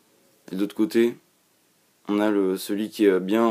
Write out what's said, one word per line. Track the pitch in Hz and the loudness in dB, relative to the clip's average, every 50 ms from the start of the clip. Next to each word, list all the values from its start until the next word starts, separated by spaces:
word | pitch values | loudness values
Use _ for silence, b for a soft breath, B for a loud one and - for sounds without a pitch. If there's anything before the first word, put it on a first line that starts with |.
| _ _ _ _ _ _ _ _ _ - | _ _ _ _ _ _ _ _ _ -12
Et | 87 | -6
de | 92 | -6
l'autre | 101 101 - | -6 -4 -2
côté, | - 110 107 - 117 117 120 117 - _ _ _ _ _ _ _ _ _ _ _ _ _ _ _ _ _ - | -2 -2 0 2 2 2 0 -2 -6 _ _ _ _ _ _ _ _ _ _ _ _ _ _ _ _ _ -4
on | 104 104 | -2 0
a | 104 107 | 0 0
le, | 104 101 95 92 95 95 | 0 0 0 0 -2 -4
celui | - - 104 101 110 104 | -6 -6 -6 -6 -6 -6
qui | - - 107 | -2 2 4
est | 101 92 92 | 4 4 2
bien, | 92 95 104 113 117 113 | 0 0 0 2 2 2